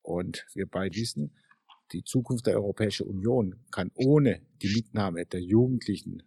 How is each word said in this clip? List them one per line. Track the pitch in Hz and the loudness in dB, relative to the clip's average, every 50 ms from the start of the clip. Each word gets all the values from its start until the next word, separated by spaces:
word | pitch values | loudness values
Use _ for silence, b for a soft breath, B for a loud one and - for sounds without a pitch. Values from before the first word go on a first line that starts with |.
Und | _ - 85 87 92 92 - - - - - | _ -4 -4 -2 -4 -4 -6 -10 -14 -10 -8
wir | - 95 | -8 -8
beide | - - 90 95 95 87 | -4 -2 -2 -2 -2 -2
wissen, | 104 117 117 - - 73 - b b b b b b b b b b b _ | -4 -6 -4 -4 -4 -6 -6 b b b b b b b b b b b _
die | - 87 - | -10 -10 -8
Zukunft | - - 131 120 - 127 117 - | -2 -2 -2 0 0 -4 0 0
der | 110 101 | 2 2
Europäischen | 110 101 101 95 - 110 101 98 - - | 2 0 -2 0 0 0 0 0 -4 -6
Union | 98 95 95 95 117 127 127 107 90 90 - _ _ | -4 -4 -2 0 2 2 2 0 0 -4 -10 _ _
kann | - - 90 - _ | -6 -6 -6 -4 _
ohne | - 127 135 147 151 143 120 87 - - _ _ _ | 2 4 6 6 6 6 4 2 0 -6 _ _ _
die | - 98 101 | -2 0 0
Mitnahme | 117 113 - - 107 101 95 85 85 87 | 0 0 -2 -2 -2 0 0 -2 -4 -6
der | _ - 90 | _ -6 -6
Jugendlichen | 90 90 104 113 123 127 131 113 - - 98 80 - 95 92 - _ | 0 4 6 6 6 4 2 -2 -2 -2 -4 -4 -4 -10 -12 -12 _